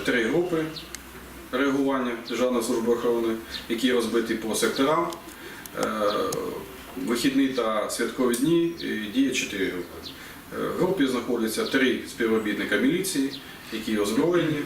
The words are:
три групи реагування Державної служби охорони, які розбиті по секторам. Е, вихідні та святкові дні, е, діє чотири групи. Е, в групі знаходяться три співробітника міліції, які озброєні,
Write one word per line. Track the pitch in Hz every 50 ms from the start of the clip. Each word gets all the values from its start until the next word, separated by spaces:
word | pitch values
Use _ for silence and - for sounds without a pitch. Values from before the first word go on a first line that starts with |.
| -
три | 131 135 120 113
групи | 113 139 165 175 180 170 160 156 156 156 - - - - - - - - - - - - - - -
реагування | - 127 139 143 135 143 139 135 139 131 123 120 117 113 113 -
Державної | 123 117 127 123 123 117 113
служби | 117 123 113 113 120 120
охорони, | 117 - 120 120 117 113 113 113 113 - - - - - -
які | 123 113 127 127 123
розбиті | 120 113 110 107 117 113 113 113
по | 107 - 110 101
секторам. | - - 110 - - 135 143 156 170 - - - - - - - - - - - - - - - - -
Е, | - 107 107 107 104 - - - - - - - - - - - - - - - - - - -
вихідні | 107 120 117 - 139 127 135 139 131
та | - 127 113 110 110 107 104 -
святкові | - - 120 113 - - 127 120 117
дні, | 117 135 160 170 170 170 170 170 - -
е, | 110 110 107 107 104 101
діє | - 277 127
чотири | - - - - 101 98 95
групи. | 87 87 90 87 - - - - - - - - - - - - - -
Е, | 110 110 104
в | - -
групі | 165 185 - - 139 127
знаходяться | 120 120 110 - 123 113 110 110 - - 110
три | 110 - 131 127 127 110 104 - -
співробітника | - - 117 113 110 107 101 107 98 101 101 - 104
міліції, | 104 117 135 160 185 190 - - 143 135 135 - - - - - - - - -
які | 110 110 113 110 107
озброєні, | 101 101 113 127 151 170 175 170 160 151 147 147 147